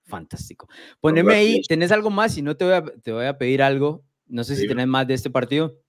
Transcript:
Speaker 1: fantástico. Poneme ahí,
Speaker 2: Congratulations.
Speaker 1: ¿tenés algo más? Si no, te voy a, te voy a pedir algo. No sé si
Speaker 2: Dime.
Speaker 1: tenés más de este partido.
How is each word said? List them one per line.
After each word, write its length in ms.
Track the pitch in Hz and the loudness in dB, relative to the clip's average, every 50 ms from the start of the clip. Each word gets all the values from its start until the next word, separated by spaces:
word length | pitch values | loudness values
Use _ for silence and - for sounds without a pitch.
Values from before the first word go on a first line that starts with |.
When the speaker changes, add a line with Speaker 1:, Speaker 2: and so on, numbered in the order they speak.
| _ | _
Speaker 1:
fantástico. 640 | _ - 95 80 _ - - - - - _ - _ - - - - - _ | _ -14 -14 -14 _ -14 -14 -14 -16 -18 _ -20 _ -20 -20 -20 -20 -16 _
Poneme 320 | - 156 160 160 175 202 220 | 0 2 2 4 4 4 6
ahí, 60 | 208 | 6
Speaker 2:
Congratulations. 280 | 208 220 226 - - | 4 4 4 0 0
Speaker 1:
¿tenés 240 | - 165 160 170 175 | 0 0 0 2 2
algo 180 | 214 214 214 220 | 2 2 2 -2
más? 240 | 202 196 220 220 - | 0 0 0 0 -2
Si 60 | 156 | -4
no, 140 | 143 147 151 | -4 -6 -4
te 80 | 147 180 | -2 0
voy 100 | 180 185 | 2 2
a, 120 | 180 160 | 0 0
te 260 | 156 - 123 _ 120 | -4 -16 -12 _ -8
voy 140 | 110 117 120 | -4 -4 -4
a 120 | 135 139 | -4 -4
pedir 240 | 135 127 123 135 135 | -2 -2 0 2 4
algo. 440 | 135 135 139 139 143 147 156 - _ _ _ _ _ | 4 2 2 2 0 -2 -2 -6 _ _ _ _ _
No 200 | _ 123 120 120 | _ -8 -6 -6
sé 100 | 120 143 | -4 -4
si 60 | 143 | -4
Speaker 2:
Dime. 140 | 101 104 127 | -2 -2 -2
Speaker 1:
tenés 120 | 123 127 | -2 0
más 180 | 131 131 131 131 | 0 0 0 0
de 80 | 123 135 | 0 -2
este 160 | 120 - 135 | -2 -4 -2
partido. 480 | 123 131 123 117 139 151 160 156 160 _ _ | -2 -2 -2 0 -2 -2 -2 -2 -6 _ _